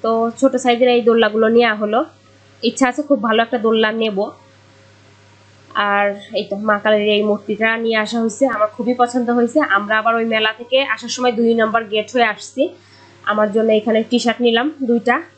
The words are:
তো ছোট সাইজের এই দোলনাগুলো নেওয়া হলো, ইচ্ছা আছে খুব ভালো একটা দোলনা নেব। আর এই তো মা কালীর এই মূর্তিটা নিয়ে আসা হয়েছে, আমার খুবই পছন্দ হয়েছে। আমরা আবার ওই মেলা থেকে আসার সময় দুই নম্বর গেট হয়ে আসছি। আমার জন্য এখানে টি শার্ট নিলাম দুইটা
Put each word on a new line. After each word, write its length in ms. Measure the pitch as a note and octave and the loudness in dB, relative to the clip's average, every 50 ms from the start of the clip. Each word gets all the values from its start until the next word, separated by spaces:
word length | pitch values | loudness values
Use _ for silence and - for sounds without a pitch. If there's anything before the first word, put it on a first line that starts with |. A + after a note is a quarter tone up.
তো 300 | - A3+ A3+ A3+ A3+ A#3 A3+ - | -2 -2 0 0 -2 -2 -2 0
ছোট 160 | C4+ C4+ C4 | 0 0 0
সাইজের 340 | B3 - B3 A#3+ A#3 B3+ B3 | 2 2 2 2 4 4 4
এই 120 | A#3+ A#3+ | 4 4
দোলনাগুলো 460 | A3 A#3 A3+ A#3 A3 G#3+ G#3 A3 A3 | 4 4 4 4 4 2 2 2 2
নেওয়া 280 | A3+ A#3 A#3 A#3+ A3+ G#3+ | 4 6 4 4 4 0
হলো, 300 | G#3 G#3+ G#3 G#3+ B3 D#4+ D#4+ - _ _ _ _ _ _ _ - _ - | -2 -2 0 0 0 -2 -2 -10 _ _ _ _ _ _ _ -16 _ -4
ইচ্ছা 260 | A#3 A3+ - C4+ B3 | -4 0 0 0 0
আছে 120 | B3 - D4 | 0 -4 0
খুব 200 | D4 C#4+ A3 G#3 | 0 0 0 2
ভালো 200 | A3+ A3 A3 A3+ | 0 2 2 0
একটা 140 | A3+ C4 | 0 -2
দোলনা 340 | A#3 G#3+ A3 A3+ A3 A3 G#3+ | 0 0 2 2 2 2 0
নেব। 260 | A3 A3+ A3 A3 G3+ F#3+ G#3 C4+ - - - - _ _ _ _ - - _ - - _ _ - - _ _ _ - _ _ - - - - - - | 0 -2 -4 -2 -2 -4 -4 -4 -8 -18 -20 -20 _ _ _ _ -20 -20 _ -20 -20 _ _ -20 -20 _ _ _ -20 _ _ -20 -20 -20 -20 -10 -6
আর 400 | - G3+ G3+ G3+ G3+ G3+ G3+ G3 G3+ - - A3 | -4 -2 0 2 2 0 0 -2 -6 -12 -8 -8
এই 100 | G#3 G#3 G3+ | -8 -6 -6
তো 60 | G3 | -8
মা 240 | G3+ G#3+ A3 G#3 G3+ | -6 -2 -2 -2 0
কালীর 300 | G3+ G#3+ G#3+ G#3 G#3 G#3+ | 2 2 2 2 2 2
এই 140 | G#3 G#3 G#3+ | 0 0 0
মূর্তিটা 540 | G#3 G#3 G#3 - - G#3+ G#3 A3+ A3+ A3+ | 0 -2 -2 -4 -8 -4 -2 0 -2 -2
নিয়ে 200 | A3+ A3+ A3+ A3+ | -2 -2 -2 -2
আসা 220 | A3 G#3+ G#3 A#3 A#3 | -2 -2 -2 -4 -2
হয়েছে, 280 | A3+ A3+ A3 - C#4 | -2 -4 0 0 -2
আমার 200 | C4 A3+ G#3 G#3+ | 0 2 0 -2
খুবই 260 | G#3+ - - G#3+ A#3 B3+ | -2 -2 -6 -4 -2 0
পছন্দ 360 | B3 B3 A#3+ B3+ B3+ A#3+ A3+ | 0 0 0 0 -2 -2 0
হয়েছে। 300 | A#3+ B3 A#3+ A#3 - D4+ | 2 2 0 2 2 0
আমরা 400 | D4 - G3 G3+ G#3 G3+ A3 A3 | 0 2 0 -2 0 0 -2 0
আবার 160 | A3 A#3 A3+ | 0 0 0
ওই 100 | A3+ A3+ | 0 0
মেলা 280 | A3+ A3 A3 A3 A3 A3 | 0 0 0 0 -2 -4
থেকে 260 | A3 A#3+ - B3+ C4 C#4 | -6 -6 -2 0 0 0
আসার 260 | - A3 A3 B3 A3+ | 0 -4 -8 -6 -10
সময় 220 | - C4 B3 B3 | -6 -2 -2 0
দুই 220 | A#3 A3 A#3 A3+ A#3 | 0 2 2 2 4
নম্বর 300 | A#3 A3 A3 G#3+ A#3 A3+ | 2 0 0 0 -2 -2
গেট 300 | G3+ G#3 G#3+ G#3 - - | -2 -4 -4 -4 -2 -2
হয়ে 100 | B3+ A#3 | 0 0
আসছি। 460 | G#3+ G#3 G3+ - - - C4 D4 F4 - - - - - - - - - - - | 0 -2 -6 -12 -12 -4 -4 -4 -4 -4 -16 -20 -20 -20 -20 -20 -20 -20 -10 -6
আমার 280 | G3+ G#3 G#3+ G#3+ G#3+ | -4 0 0 -2 0
জন্য 200 | G3 A3+ A3 A3 | 0 -2 0 2
এখানে 320 | A3 G#3+ G#3+ A#3+ A3 A3 A3+ | 0 0 0 0 0 0 0
টি 160 | A3+ A#3+ A#3+ | 0 -2 0
শার্ট 220 | A#3 A#3+ A3 - | 0 -2 -2 0
নিলাম 300 | A#3+ A#3 A3+ A#3 B3+ D#4 D#4 - C4+ | 0 0 0 0 -2 -2 -6 -6 -2
দুইটা 380 | A3+ A#3+ A#3 G3+ A#3+ A#3+ D4 E4+ - _ | -2 -2 0 0 0 -2 -2 -4 -10 _